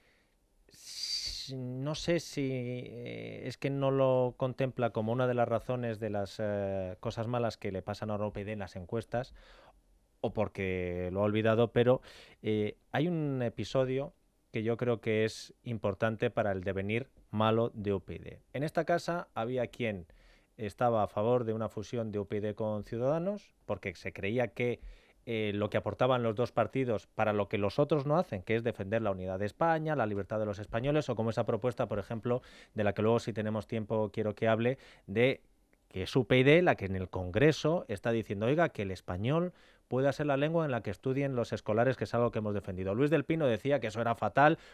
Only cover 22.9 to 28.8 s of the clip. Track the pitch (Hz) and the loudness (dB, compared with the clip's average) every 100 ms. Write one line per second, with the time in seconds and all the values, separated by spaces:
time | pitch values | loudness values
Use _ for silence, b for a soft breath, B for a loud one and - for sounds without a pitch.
22.9 | 117 131 165 180 208 - _ - 101 98 | -4 -2 -2 -2 -6 -12 _ -8 -6 -6
23.9 | 87 95 - 98 123 117 - 123 113 b | -8 -10 -6 -2 0 -2 -2 -2 -2 b
24.9 | b b _ - 110 104 101 104 107 104 | b b _ -6 -2 0 0 0 0 -2
25.9 | 98 127 123 117 110 120 - 104 131 120 | 2 4 4 2 0 0 2 0 0 0
26.9 | 104 - - 107 104 101 107 101 - 147 | -2 -4 0 2 2 0 0 0 2 2
27.9 | 151 139 160 185 98 - 113 113 104 | 2 2 0 0 -6 -2 0 0 -4